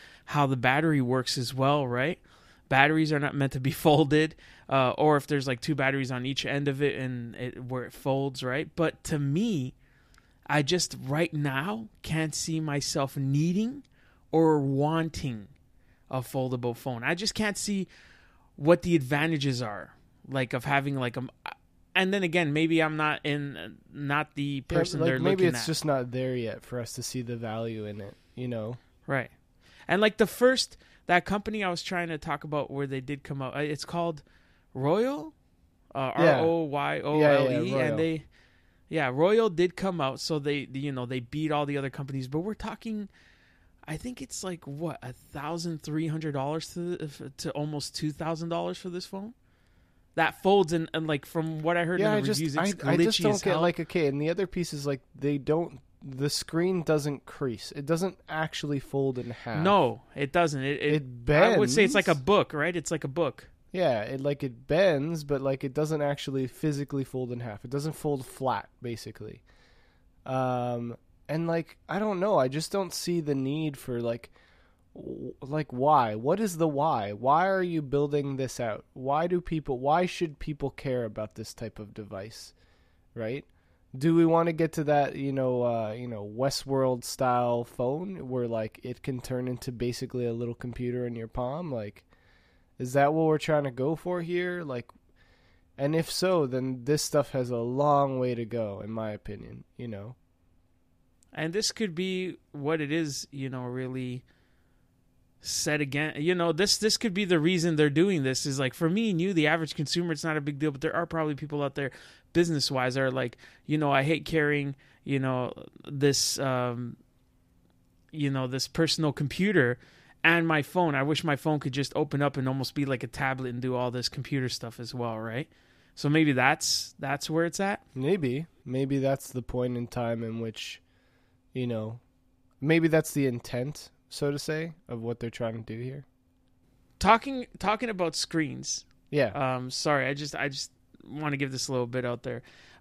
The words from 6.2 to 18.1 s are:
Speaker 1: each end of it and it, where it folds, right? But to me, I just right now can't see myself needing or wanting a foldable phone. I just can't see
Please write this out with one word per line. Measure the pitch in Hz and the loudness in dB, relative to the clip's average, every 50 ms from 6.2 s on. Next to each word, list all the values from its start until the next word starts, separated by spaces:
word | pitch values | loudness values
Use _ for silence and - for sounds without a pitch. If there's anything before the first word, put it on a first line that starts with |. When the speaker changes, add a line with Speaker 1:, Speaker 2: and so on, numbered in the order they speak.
| 123 | -4
Speaker 1:
each | 131 139 - - | -4 -4 -4 -2
end | 117 127 143 143 143 | -2 -2 0 0 0
of | 139 135 | 0 2
it | 147 143 - - | 2 0 0 0
and | 131 127 127 123 120 117 110 | -4 -4 -6 -6 -8 -10 -10
it, | - 127 123 - - 127 | -10 -10 -10 -8 -10 -10
where | 123 131 127 120 | -8 -6 -6 -6
it | 95 - | -8 -10
folds, | - - 143 135 135 135 139 131 131 131 | -6 -2 0 0 0 0 -2 -4 -4 -4
right? | 127 123 143 160 - - | -2 -2 -2 -4 -4 -2
But | - 165 156 - - - | 0 0 0 0 -4 -6
to | - 165 151 | -4 -2 0
me, | 143 139 139 170 220 240 214 151 127 127 - _ _ _ _ _ _ _ _ _ _ _ _ _ - - | 0 2 2 2 2 0 0 -2 -2 -4 -8 _ _ _ _ _ _ _ _ _ _ _ _ _ -6 0
I | 147 151 | 0 2
just | 147 135 170 175 165 - - 127 127 | 2 2 2 0 0 -2 -6 -8 -6
right | 131 139 151 175 165 - | -4 -2 0 0 0 0
now | 151 147 147 131 135 143 190 208 226 226 - _ _ - | -2 -2 -2 -2 -2 -2 -4 -4 -6 -8 -12 _ _ -8
can't | - 156 160 160 160 151 | -4 -2 0 0 -2 -2
see | - - - 160 160 | -4 -4 -4 -2 -2
myself | 160 156 143 143 139 - - 156 135 131 - 147 | -2 -2 -2 -2 -2 -2 0 0 0 0 -2 -2
needing | 135 135 139 143 156 170 180 196 220 233 269 285 262 _ _ _ _ _ _ _ _ _ | 0 2 4 4 4 4 2 2 0 -2 -2 -6 -12 _ _ _ _ _ _ _ _ _
or | - 160 165 160 156 151 | 4 6 6 6 6 6
wanting | 139 135 135 135 143 151 160 165 165 160 151 - - 139 120 107 101 - - _ _ _ _ _ _ _ _ _ _ - | 4 2 2 2 2 2 2 0 0 -2 -4 -6 -6 -6 -6 -8 -10 -14 -20 _ _ _ _ _ _ _ _ _ _ -8
a | - 131 | -6 -6
foldable | 123 - - 139 131 127 123 123 120 120 117 | -6 -4 -4 -2 -2 -2 -2 -2 -2 -4 -4
phone. | 117 - 143 127 113 117 | -4 -6 -6 -6 -4 -2
I | 135 170 | -2 -2
just | 170 208 214 - | -2 -2 -4 -2
can't | - 214 208 202 - | 0 0 -2 -2 -2
see | - - 208 190 190 - - - - - | -2 -2 -2 -2 -2 -4 -8 -16 -20 -20